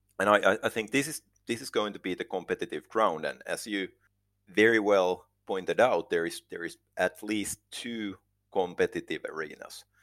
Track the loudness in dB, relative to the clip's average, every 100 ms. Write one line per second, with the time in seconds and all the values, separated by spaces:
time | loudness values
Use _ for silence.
0 | _ -2 4 6 6 2 0 -2 0 0
1 | 0 -6 -14 _ -8 -8 -4 -2 -2 -4
2 | -6 -6 -4 -6 -4 -4 -4 -8 -6 2
3 | 2 2 -4 -8 -8 -8 -4 -4 -6 -10
4 | _ _ _ _ _ 4 6 6 6 4
5 | 4 0 -6 _ -8 -4 -2 2 4 2
6 | 0 -2 -2 -6 -12 -12 -10 -12 _ -2
7 | -2 -2 -6 -4 -4 -10 _ -12 -10 -8
8 | -8 -10 _ _ _ -2 -2 0 -2 -2
9 | -6 -6 -6 -8 -10 -12 -16 -18 -20 _